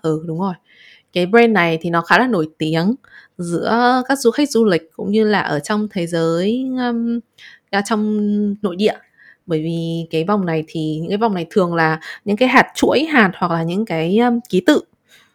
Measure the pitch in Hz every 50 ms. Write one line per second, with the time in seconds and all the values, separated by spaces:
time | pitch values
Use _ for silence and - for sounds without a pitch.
0 | - 160 156 156 160 170 160 165 190 196 175 - _ _ _ - - - - _
1 | _ _ - 175 180 180 208 233 233 233 220 190 170 170 165 160 - 175 170 170
2 | 170 - 175 185 247 262 220 175 156 156 - - 160 156 160 160 170 196 254 -
3 | _ - - - - _ _ - 175 170 170 - - - 214 233 240 247 254 254
4 | 247 - 277 269 - 233 226 - 302 277 - 226 226 214 175 160 165 - _ -
5 | 185 190 202 220 220 214 208 185 - - 151 147 147 - 214 208 214 208 - 190
6 | 170 170 175 165 165 165 165 170 185 208 233 254 262 262 254 254 247 240 233 233
7 | 233 233 233 240 - _ _ - - - - - _ _ - 196 202 - 233 214
8 | 214 214 214 214 208 208 208 208 208 202 202 208 - 190 175 180 214 - - -
9 | - _ _ _ - - - _ _ - 165 156 156 165 165 170 165 165 165 165
10 | 165 160 - 160 160 190 208 208 185 170 160 160 160 - - 165 156 156 156 156
11 | 165 170 196 208 226 226 196 180 165 - - 208 180 175 170 170 160 160 160 160
12 | - - - - - 202 202 208 254 247 247 254 - - - - - - - 240
13 | 311 320 302 262 214 185 185 - 185 175 170 165 165 165 175 196 226 - 170 160
14 | 160 170 190 220 240 247 240 240 - - - 185 185 - 294 - - _ _ _
15 | _ _ _ - _ _ _